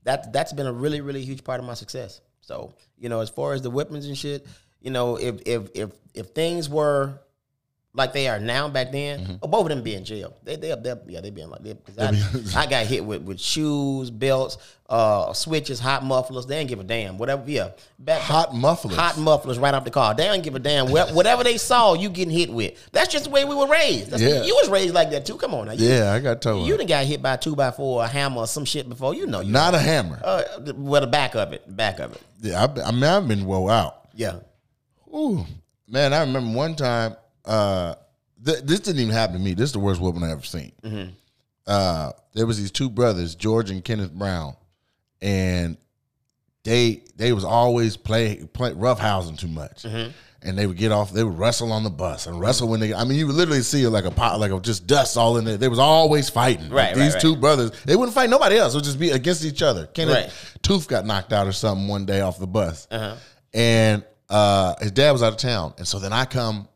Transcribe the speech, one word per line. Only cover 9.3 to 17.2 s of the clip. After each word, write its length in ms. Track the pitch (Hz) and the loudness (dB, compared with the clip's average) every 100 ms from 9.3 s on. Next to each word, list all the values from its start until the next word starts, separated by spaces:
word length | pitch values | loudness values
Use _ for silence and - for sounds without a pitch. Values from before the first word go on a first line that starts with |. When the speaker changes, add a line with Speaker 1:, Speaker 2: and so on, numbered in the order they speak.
| 92 | -8
Speaker 1:
oh, 60 | 151 | -2
both 140 | 202 | 0
of 60 | 170 | 0
them 120 | 143 | -2
be 120 | 113 | -6
in 100 | 101 | -8
jail. 320 | 92 107 - - | -10 -12 -12 -16
They, 100 | - 156 | -14 -10
they, 160 | 160 | -8
they, 200 | 131 117 120 - | -8 -6 -10 -12
yeah, 120 | 90 | -14
they 100 | 104 | -14
be 100 | 98 | -14
in, 100 | 80 | -16
like, 120 | - | -16
they, 120 | 107 | -16
'cause 220 | 110 - 104 | -16 -18 -4
Speaker 2:
They 80 | |
Speaker 1:
I, 60 | - | 0
Speaker 2:
be 60 | 104 101 131 107 | 2 0 -4 -4
<laughs> 60 | 95 | -2
Speaker 1:
I 100 | 147 | 0
got 200 | 131 110 | 0 0
hit 180 | 123 | -2
with, 180 | 95 101 | -4 -8
with 180 | 82 95 | -8 -8
shoes, 680 | - - 156 147 139 135 127 | -4 -2 -2 -2 -4 -6 -8
belts, 480 | 113 135 131 131 - - _ _ | -4 0 0 -2 -8 -18 _ _
uh, 440 | 117 110 104 - | 2 4 4 0
switches, 480 | - - 156 143 123 | -4 -2 -2 -2 -6
hot 240 | 127 135 | -2 -2
mufflers. 420 | 131 131 127 131 123 | 0 -2 -2 -8 -8
They 120 | 143 | -6
ain't 100 | 143 | -6
give 100 | 117 | -8
a 60 | |
damn. 340 | 92 117 104 | -4 -4 -4
Whatever, 240 | 95 | -6